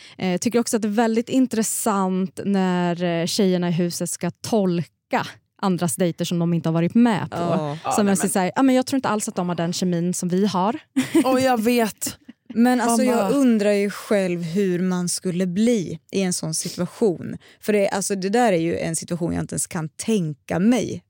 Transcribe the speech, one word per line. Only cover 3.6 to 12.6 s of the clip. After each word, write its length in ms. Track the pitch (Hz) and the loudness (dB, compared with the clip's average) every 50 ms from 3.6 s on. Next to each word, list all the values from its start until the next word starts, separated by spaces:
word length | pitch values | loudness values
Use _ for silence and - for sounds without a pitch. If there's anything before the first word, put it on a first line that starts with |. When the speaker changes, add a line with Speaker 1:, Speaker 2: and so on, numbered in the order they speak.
| 175 175 | 2 0
Speaker 1:
i 20 | |
huset 380 | 170 165 180 175 170 - 180 170 | 0 0 0 -2 -2 -4 -6 -6
ska 220 | - - - 175 | -6 -6 -6 -6
tolka 960 | - _ - - 247 214 190 185 175 170 151 - _ _ _ _ - 220 - - - - _ _ _ _ | -6 _ -4 -2 0 2 2 2 0 -2 -2 -6 _ _ _ _ -4 -4 -4 -4 -10 -16 _ _ _ _
andras 340 | - 196 180 165 180 170 - | -2 0 0 0 0 -2 0
dejter 300 | - 190 170 160 - 175 | 0 -2 -2 -2 -4 -4
som 140 | - 185 170 | -2 -2 0
de 140 | 170 170 170 | 0 0 0
inte 160 | 165 - 165 | 0 0 0
har 40 | 160 | 0
varit 220 | 165 170 175 - | 2 0 2 4
med 340 | 233 240 240 214 - - - | 4 4 4 4 0 -2 -4
på. 60 | - - | -6 -4
Speaker 2:
Ja. 200 | 170 170 170 165 | -2 0 0 0
Speaker 1:
Som 200 | 151 147 143 160 - | -2 -4 -6 -6 -4
Speaker 3:
Ja, 160 | - - - | -2 0 2
Speaker 1:
är 40 | 208 | 2
Speaker 3:
nej, 120 | 196 196 190 | 2 2 2
men 80 | - 190 | 0 0
Speaker 1:
så 100 | - 202 | 0 0
här, 120 | 180 180 - | 0 0 2
"Ja, 80 | - 269 | 2 4
men 120 | 269 254 | 4 4
jag 100 | 254 254 | 4 2
tror 120 | - 277 269 | 0 -2 -2
inte 120 | - - | -2 -2
alls 180 | 214 214 - - | -2 -2 -4 -4
att 80 | - | -4
de 140 | - 180 180 | -4 -4 -2
har 60 | 175 | -2
den 180 | 170 170 170 175 | -2 -2 -2 -2
kemin 400 | - 190 180 175 170 170 180 175 | -2 0 0 0 0 -2 -2 -2
som 160 | - - 175 | -4 -2 -2
vi 160 | 175 185 202 | 0 0 0
har." 340 | 208 175 180 180 208 254 302 - _ _ 269 262 | 2 2 2 0 0 -2 -4 -8 _ _ -2 -2
<laughs> 220 | - - 330 254 | 2 2 2 4
Speaker 3:
Och 140 | 262 262 254 | 4 2 2
jag 220 | 262 262 254 226 208 | 4 2 2 2 2
vet. 540 | 240 247 240 226 202 - - - - - - _ - - _ _ - - | 2 2 2 2 0 -2 -6 -8 -8 -8 -10 _ -20 -20 _ _ -6 0
Speaker 2:
Men 280 | 214 | 2